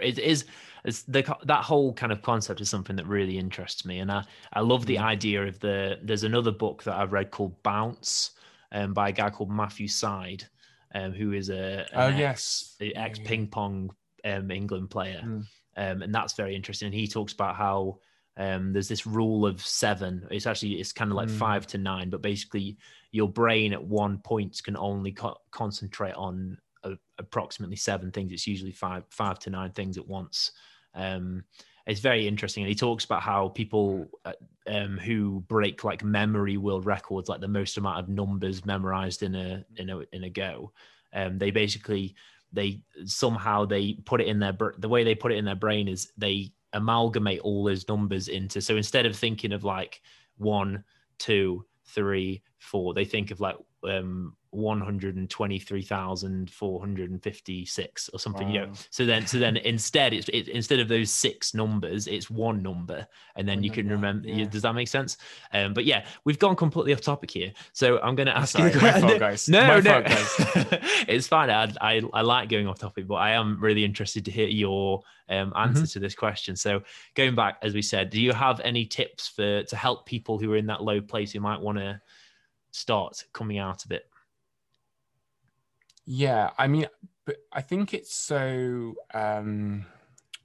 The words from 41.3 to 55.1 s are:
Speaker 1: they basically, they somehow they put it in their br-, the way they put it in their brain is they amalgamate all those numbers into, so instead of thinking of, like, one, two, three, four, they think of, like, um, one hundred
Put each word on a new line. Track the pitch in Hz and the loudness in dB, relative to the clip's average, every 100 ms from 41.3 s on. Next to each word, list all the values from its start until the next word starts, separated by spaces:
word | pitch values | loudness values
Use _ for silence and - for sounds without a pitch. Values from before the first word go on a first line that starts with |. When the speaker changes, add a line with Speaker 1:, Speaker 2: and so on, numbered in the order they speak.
| 92 | 0
Speaker 1:
they | 98 | 2
basically, | 107 104 104 - 101 95 - - _ _ | 2 2 0 -2 -2 -2 -10 -20 _ _
they | 98 101 101 - - | -2 -2 -2 -10 -14
somehow | 95 - 127 110 113 104 | -8 0 0 2 2 2
they | 104 101 101 - | 2 2 0 -4
put | - 120 | 0 2
it | 101 | 2
in | 107 | 2
their | 101 | 0
br-, | 95 107 - | 0 -2 -2
the | 107 | 2
way | 120 | 4
they | 113 | 4
put | 110 120 | 2 2
it | 107 | 0
in | |
their | 101 | 0
brain | 95 107 107 101 | 0 0 2 0
is | 92 - - | -4 -8 -4
they | 104 98 98 - _ | 0 0 -4 -12 _
amalgamate | 104 110 117 117 113 104 95 | -2 2 4 2 2 0 0
all | 104 101 | 0 0
those | 101 95 - | 2 0 -2
numbers | 104 101 95 92 | -2 0 -2 -4
into, | 95 95 104 | -6 -4 -4
so | 98 107 | 0 0
instead | 104 135 117 | 2 2 2
of | 104 | 2
thinking | 117 107 107 | -2 -2 -4
of, | 101 | -2
like, | 101 95 92 - _ - _ - | -2 -4 -6 -12 _ -20 _ -4
one, | 104 104 98 98 - _ _ - | 0 2 0 -4 -10 _ _ -8
two, | - 101 95 90 - _ | 2 4 4 0 -8 _
three, | _ - 101 98 95 95 - _ | _ -2 0 0 -2 -6 -10 _
four, | - 101 90 | -6 -4 -2
they | 87 | 0
think | 98 110 101 | 0 0 -4
of, | 95 | -4
like, | 98 - - _ | -4 -4 -14 _
um, | 95 95 92 92 87 - _ | -4 -4 -4 -6 -8 -12 _
one | 104 107 107 | -4 0 0
hundred | 98 101 98 | -2 -4 -4